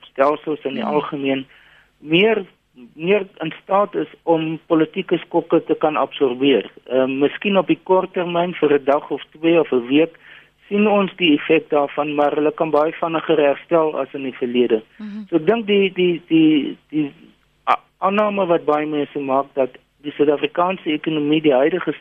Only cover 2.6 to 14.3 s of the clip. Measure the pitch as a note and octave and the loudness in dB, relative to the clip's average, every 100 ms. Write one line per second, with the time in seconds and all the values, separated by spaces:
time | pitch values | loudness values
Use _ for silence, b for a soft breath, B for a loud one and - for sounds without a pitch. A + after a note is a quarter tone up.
2.6 | _ B2+ A#2 C#3 E3+ G3+ F#3+ - D#3+ - | _ -20 -20 -8 -2 0 -2 -10 -10 -10
3.6 | - G3 G3+ E3+ D3+ - - D#3+ D#3+ D#3+ | -2 0 0 -4 -8 -6 0 0 0 -6
4.6 | - D#3+ D#3 F#3+ F3+ F3+ - E3+ D#3+ E3 | 0 0 2 -2 -4 -4 -2 -4 0 0
5.6 | - D#3 D#3 C#3 C3 - C3+ B2+ C#3 A#2 | 0 0 0 0 -4 -2 -2 0 2 2
6.6 | - - - B2+ C3 C3+ C#3 - G#3 F#3+ | 0 -12 -4 -2 0 0 -2 -2 -2 0
7.6 | D#3+ D#3+ - F#3 F#3 F#3+ F3 E3+ F3+ E3+ | 0 -2 2 0 0 -4 -4 -2 -2 0
8.6 | D3 C#3+ C3+ D3 - C#3 - D3+ E3 E3 | 2 2 2 0 -2 -8 -10 -4 2 2
9.6 | D3 B2+ A#2+ C#3+ E3 - B B B _ | 2 0 2 2 2 -2 B B B _
10.6 | - G3+ G#3 G3+ F#3+ - F3 D3 - D#3+ | -4 0 2 2 0 0 2 2 2 0
11.6 | - D3 C#3+ - D3+ D3 D3 D3 D3 D3 | 2 0 0 -2 -2 0 0 2 -2 0
12.6 | D#3+ D3 D#3 - E3+ D#3+ - D#3 C#3+ C#3 | 0 0 0 -2 -4 -4 0 2 2 0
13.6 | - E3+ D#3 C#3+ C3 C#3+ C3+ | 0 0 0 -2 -6 -8 -10